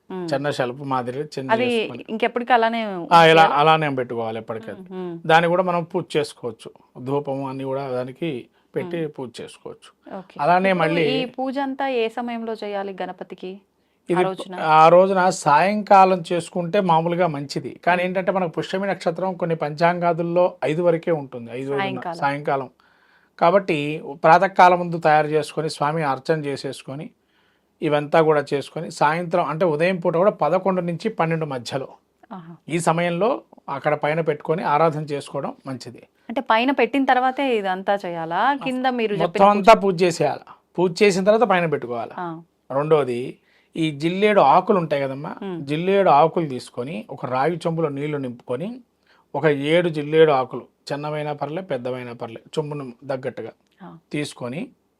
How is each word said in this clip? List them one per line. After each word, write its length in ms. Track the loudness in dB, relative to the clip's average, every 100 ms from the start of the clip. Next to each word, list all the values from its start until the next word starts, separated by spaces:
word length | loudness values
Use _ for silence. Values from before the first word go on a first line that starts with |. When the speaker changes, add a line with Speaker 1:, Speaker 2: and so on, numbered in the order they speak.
| -12
Speaker 1:
మ్మ్. 180 | -8 -4
Speaker 2:
చిన్న 160 | -4 -2
షెల్ఫ్ 320 | -2 -4 -6
మాదిరి 380 | -4 -4 -4 -8
చిన్న 320 | -8 -8 -2
Speaker 1:
అది 140 | 0 0
Speaker 2:
చేసుకొని. 380 | -2 -4 -8 -10
Speaker 1:
ఇంకెప్పటికీ 440 | -2 -2 -2 2
అలానే 300 | 2 2 -2
Speaker 2:
ఆ, 60 | -6
ఇలా 80 | -6
Speaker 1:
ఉంచాలా? 460 | 4 8 8 8
Speaker 2:
అలానే 460 | 6 6 4 4 2
పెట్టుకోవాలి 480 | -4 -4 -6 -6 -6
ఎప్పటికీ. 340 | -8 -10 -12
Speaker 1:
మ్మ్, 140 | -14 -14
మ్మ్. 280 | -12 -10 -6 4
Speaker 2:
దాన్ని 220 | 4 4
కూడా 140 | 2
మనం 220 | 0 -2
పూజ 200 | -4 -6 -4 -2
చేసుకోవచ్చు, 540 | -4 -6 -12 -12 -16 -20 _ -14
ధూపము 440 | -6 -4 -4 -6 -8
అన్ని 160 | -8
కూడా 260 | -8 -6 -6
దానికి 560 | -6 -8 -8 -8 -8 -12 _ _
పెట్టి 260 | -8 -6 -6
Speaker 1:
మ్మ్. 100 | -8 -10
Speaker 2:
పూజ 220 | -14 -14
చేసుకోవచ్చు. 800 | -16 -16 -18 -18 -20 _ -18 -16
Speaker 1:
ఓకే. 220 | -14 -4
Speaker 2:
అలానే 300 | 2 2 2
Speaker 1:
ఇప్పుడు 180 | 2 0
Speaker 2:
మళ్ళీ 340 | 0 0 -2
Speaker 1:
ఈ 20 |
పూజ 340 | -4 -6 -6 -4
అంతా 300 | -6 -4 -4
ఏ 200 | -2 -2
సమయంలో 440 | -4 -8 -8 -8
చేయాలి 440 | -8 -6 -6 -8 -8
గణపతికి? 580 | -10 -10 -16 -14 -14 -14 _ _ _ _ -2
Speaker 2:
ఇది 80 | 0
Speaker 1:
ఆ 80 |
రోజున? 300 | 0 -4 -10 -4 4
Speaker 2:
ఆ 120 | 8 10
రోజున 320 | 8 6 4 2 0
సాయంకాలం 840 | 2 4 4 0 6 8 8 4
చేసుకుంటే 580 | -2 -4 -4 -6 -2 0
మామూలుగా 460 | 2 2 2 0 0
మంచిది. 460 | -2 -8 -8 -8 -4
కానీ 180 | 0 0
Speaker 1:
మ్మ్. 80 | 0
Speaker 2:
ఏంటంటే 240 | -2 -2
మనకు 200 | -2 -2
పుష్యమి 340 | -4 -6 -4 -4
నక్షత్రం 480 | -4 -4 -4 -4
కొన్ని 220 | -4 -4 -2
పంచాంగాదుల్లో 880 | -4 0 0 2 0 0 0 2 2 0
ఐదు 180 | -4 0
వరకే 300 | 2 0 0
ఉంటుంది. 360 | -4 -4 -12 -12
ఐదు 200 | -8 -6
ఐదున్నర 100 | -4
Speaker 1:
సాయంకాలం. 360 | -4 -6 -8 -4
Speaker 2:
సాయంకాలం. 500 | -4 -2 -2 -2 -4 _ _ _ _ _ _ 0
కాబట్టి 380 | 2 2 2 -2 -4 -6 -10 0
ప్రాతకాలం 600 | 4 6 4 6 6 6
ముందు 200 | 0 -2
తయారు 300 | 2 4 4
చేసుకొని 400 | 0 -2 -4 -6
స్వామి 320 | -2 -2 0
అర్చన 360 | -2 -2 -2 -2
చేసేసుకొని 600 | -2 -6 -8 -12 -14 -14 -14 _ _ _ _ _ _ _
ఇవంతా 360 | -2 0 2 2
కూడా 220 | 4 2
చేసుకొని 440 | 0 -4 -6 -10 -12
సాయంత్రం 540 | 0 0 0 -2 -2 0
అంటే 180 | 0
ఉదయం 320 | 0 2 0 0
పూట 180 | 0 2
కూడా 160 | 2
పదకొండు 480 | 2 0 0 0 -2
నుంచి 280 | -2 -4 -4
పన్నెండు 380 | -2 -2 -2 -4
మధ్యలో 420 | -8 -8 -8 -8 -14 _ _ _
Speaker 1:
ఆహా. 220 | -20 -18 -20
Speaker 2:
ఈ 140 | -6 -2
సమయంలో 500 | 0 0 0 0 0 -2 -8 -20 -12
అక్కడ 260 | -6 -2
పైన 260 | -2 0 -2
పెట్టుకొని 420 | -2 -4 -4 -4
ఆరాధన 400 | 0 2 2 0
చేసుకోవడం 500 | -6 -8 -8 -8 -8 -10
మంచిది. 380 | -12 -12 -14 -18 -20 _
Speaker 1:
అంటే 160 | -10 -6
పైన 300 | 0 2 2
పెట్టిన 340 | 2 2 2
తర్వాతే 420 | 2 2 2 0 0
ఇదంతా 420 | 0 -2 -4 -2
చేయాలా? 460 | -2 -2 -6 -4 -2 0 0
కింద 300 | -4 -4 -2
మీరు 240 | 0 -2
చెప్పిన 120 | -2 -2
Speaker 2:
మొత్తం 220 | 4 6
అంతా 220 | 6 6
Speaker 1:
పూజ- 100 | 6
Speaker 2:
పూజ 120 | 4 2
చేసేయాలి. 440 | 0 2 -2 -4 -10 -20 _
పూజ 180 | -2 -2
చేసిన 280 | 4 4 4
తర్వాత 220 | 4 4 4
పైన 180 | 2 2
పెట్టుకోవాలి. 480 | -2 -4 -8 -8 -8
Speaker 1:
ఆ. 100 | -10 -10 -16 _ -6
Speaker 2:
రెండోది 500 | -4 2 2 2 -4 -6 -12 _ _ _ -4
ఈ 100 | -4 -2
జిల్లేడు 420 | -4 2 4 6 6
ఆకులు 320 | 6 4 2
ఉంటాయి 240 | 0 -2
కదమ్మా, 300 | -2 -6 -10 -10
Speaker 1:
మ్మ్. 200 | -10 -8
Speaker 2:
జిల్లేడు 460 | -6 -4 0 2 6
ఆకులు 360 | 6 6 2 -4
తీసుకొని 480 | -6 -10 -10 -10 -10 -12
ఒక 160 | -12 -6
రాగి 300 | -2 -2 -2
చెంబులో 320 | -4 -2 -2
నీళ్లు 300 | -4 -6 -6
నింపుకొని 500 | -8 -10 -8 -8 -8 -12 -20 _ _ _ _
ఒక 100 | -2 0 0 2
ఏడు 220 | 2 2
జిల్లేడు 440 | -2 0 6 6
ఆకులు 320 | 6 0 -6 -12 _
చిన్నవైనా 480 | -10 -8 -6 -6 -6
పర్లే 300 | -6 -8 -8
పెద్దవైనా 500 | -6 -6 -6 -8 -10
పర్లే 280 | -12 -12 -14 _
చెంబును 360 | -6 -6 -6 -10 -12 -8
తగ్గట్టుగా 460 | -8 -8 -10 -12 -16 _ _
Speaker 1:
ఆ. 100 | -20 -20 _
Speaker 2:
తీసుకొని 520 | -8 -6 -8 -10 -10 -12 _ _ _